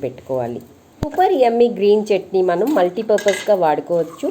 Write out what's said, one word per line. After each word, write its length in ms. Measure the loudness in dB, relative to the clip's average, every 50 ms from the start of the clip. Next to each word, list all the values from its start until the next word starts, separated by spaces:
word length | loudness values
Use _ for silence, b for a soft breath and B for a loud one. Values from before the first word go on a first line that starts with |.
| -8
పెట్టుకోవాలి. 540 | -8 -10 -12 -10 -6 -6 -4 -4 -6 -8 -10 -14 -18 -20 _ _ _ _ _ -8
సూపర్ 340 | -6 0 0 2 2 4 2 2
యమ్మీ 260 | 2 4 2 2 2 2 0
గ్రీన్ 300 | 2 4 4 2 2 0
చట్నీ 320 | -2 -2 -2 -2 -2 0 2 2
మనం 160 | 0 0 0 0 2 2
మల్టీపర్పస్గా 760 | 0 0 -2 -6 -2 0 0 2 2 -2 -2 -2 0 0 0 2 2
వాడుకోవచ్చు, 600 | 0 0 -2 -2 -2 -2 -2 -2 -4 -6 -8 -8 -8